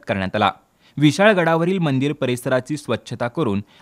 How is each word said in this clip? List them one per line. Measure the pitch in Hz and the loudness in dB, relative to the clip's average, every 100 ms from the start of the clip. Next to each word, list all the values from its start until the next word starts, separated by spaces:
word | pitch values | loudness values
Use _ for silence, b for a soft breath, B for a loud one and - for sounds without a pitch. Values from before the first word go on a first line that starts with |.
| - | -4
करण्यात | 101 92 104 | -4 -2 0
आला. | 101 - _ b b - | 0 0 _ b b 2
विशाळगडावरील | 147 139 202 196 165 165 170 190 | 2 4 4 4 2 0 0 0
मंदिर | 160 135 139 | 0 0 0
परिसराची | 147 131 123 - 131 123 151 | -2 -4 -4 -2 -2 -2 -10
स्वच्छता | - 110 - 117 120 | -4 -6 -6 -8 -6
करून | 143 147 101 104 b | -4 -2 -2 -6 b